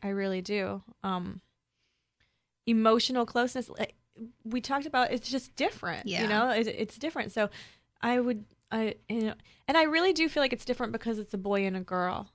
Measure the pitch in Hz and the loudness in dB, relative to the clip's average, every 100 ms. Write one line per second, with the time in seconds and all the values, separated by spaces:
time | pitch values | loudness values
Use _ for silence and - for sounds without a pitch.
0 | 202 196 196 185 180 208 190 196 - - | -4 -2 -2 -2 -2 -2 -2 -4 -10 -8
1 | 196 185 180 185 _ _ _ _ _ _ | -4 -4 -4 -10 _ _ _ _ _ _
2 | _ _ _ _ _ _ - 226 220 226 | _ _ _ _ _ _ 2 4 6 6
3 | - 254 233 240 247 254 233 - 220 - | 4 0 0 0 0 -2 -8 -6 -8 -8
4 | _ - 226 - 226 247 233 277 294 262 | _ -18 -18 -14 -6 -4 -2 -2 0 2
5 | 247 240 - 262 - - 311 - 180 160 | 2 0 -2 -6 -6 -2 -2 -2 -6 -6
6 | 202 190 220 208 254 220 220 - 214 - | -4 -2 2 2 2 2 0 -2 -6 -6
7 | 302 294 208 226 208 - - - _ - | -6 -4 -6 0 -2 -2 -20 -20 _ -4
8 | 233 247 247 220 - _ - 226 220 - | 0 2 2 -2 -6 _ -6 -2 -2 -4
9 | - 226 220 - - - - 311 311 320 | -6 -2 -2 -4 -16 -14 2 4 6 6
10 | 370 311 320 294 269 240 - 240 226 226 | 4 4 2 2 2 0 -4 -2 -2 -2
11 | 233 214 208 196 196 202 196 185 185 180 | -2 -4 -4 -6 0 2 2 -2 -2 -2
12 | 180 175 196 | 0 -2 -8